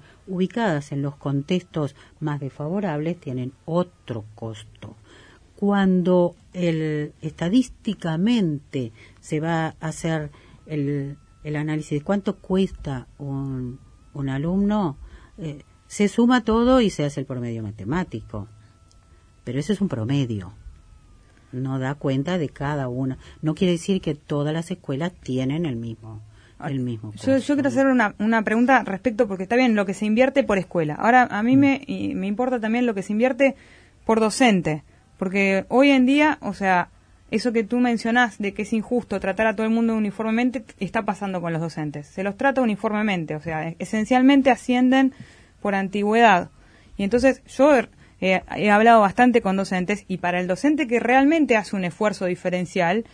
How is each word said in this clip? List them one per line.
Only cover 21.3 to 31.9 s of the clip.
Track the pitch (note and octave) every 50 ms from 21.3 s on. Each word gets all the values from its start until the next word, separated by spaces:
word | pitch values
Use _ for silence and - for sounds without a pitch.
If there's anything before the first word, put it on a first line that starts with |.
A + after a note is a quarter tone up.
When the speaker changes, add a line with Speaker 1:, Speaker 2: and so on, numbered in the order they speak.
| _ _ _ _
Speaker 1:
No | - B2+ C3 C3+ C3 C3+
da | C3 C3 C#3+
cuenta | - - C#3+ C3+ C3+ C#3 E3+ F#3 F#3
de | D3+ B2+
cada | - - C#3+ C#3 D3+ C#3+ C3+ B2
una. | B2 B2+ C3+ C3 B2+ - - - - -
No | - D#3 D#3+
quiere | - G3 F3+
decir | F3 E3 - - G3 F#3
que | - E3 D3
todas | D3+ _ - D#3 D3 C#3+ D3+ D#3
las | E3 E3 -
escuelas | F#3 - - - C#3 C3 E3 F3+ - - -
tienen | - B2 B2+ C3 C3 C#3+ D#3+ F3
el | D3+ B2 A#2
mismo, | A#2 A#2 A2+ - A2 A2 G#2+ G#2+ - - - - - _ _ - -
el | - C#3 C3+
mismo | B2 B2 A#2 A2 A2 A2 G#2+
Speaker 2:
Yo, | - -
yo | C4 C4+ C4+
Speaker 1:
costo. | - - D4
Speaker 2:
quiero | C#4+ C4 C#4+
hacer | A#3 C4 C4+ C4+
una, | C4 B3 A3 G3+ - -
una | G#3 A3 A3+ A3+ G3+
pregunta | A3 G#3+ A3+ B3 B3 C4+ A#3+ G3
respecto, | F#3+ F#3+ F#3 - B3+ G#3+ G#3 B3 G3+
porque | F#3+ F3 F#3+
está | F#3 A#3
bien | B3 C4 B3 A3
lo | G#3 G3 F#3+
que | F#3+
se | - G#3+
invierte | G#3+ G#3+ A3+ B3+ C4+ C4+ C#4+ A#3+
por | G#3+ G#3 F#3+
escuela. | E3+ - - F3 D#3+ D3+ D3
Ahora, | - - A3 B3 B3+ B3
a | - - G3+
mí | A3 A#3+ C4 C4+
Speaker 1:
Mm. |
Speaker 2:
me, | C#4+ C#4 C#4 - -
y | -